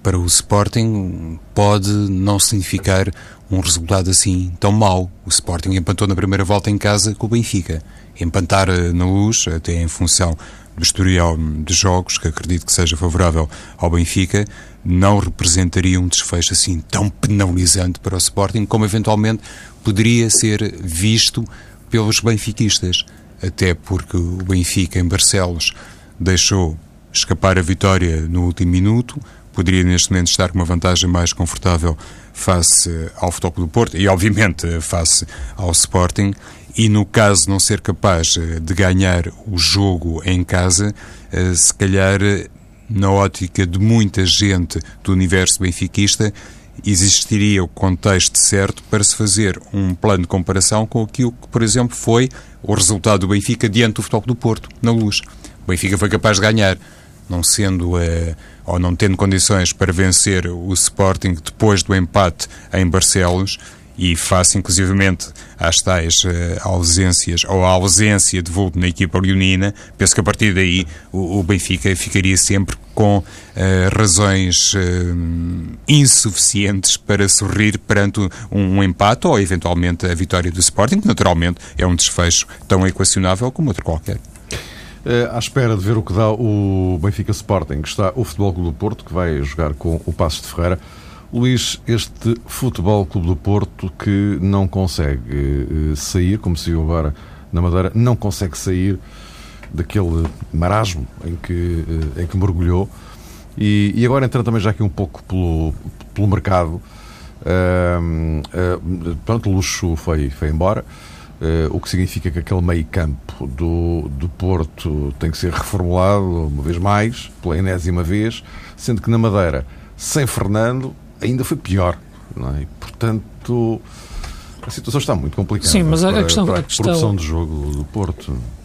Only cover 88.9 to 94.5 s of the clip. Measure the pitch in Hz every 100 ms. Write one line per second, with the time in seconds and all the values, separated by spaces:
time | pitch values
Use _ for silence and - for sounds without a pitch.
88.9 | - - 82 87 73 71 73 78 73 85
89.9 | 82 - 80 82 - - - 85 90 -
90.9 | - - - - 120 123 123 - - -
91.9 | 113 - - 117 117 - - 127 - 90
92.9 | 104 90 98 85 82 - 104 98 - 92
93.9 | - - 98 101 80 95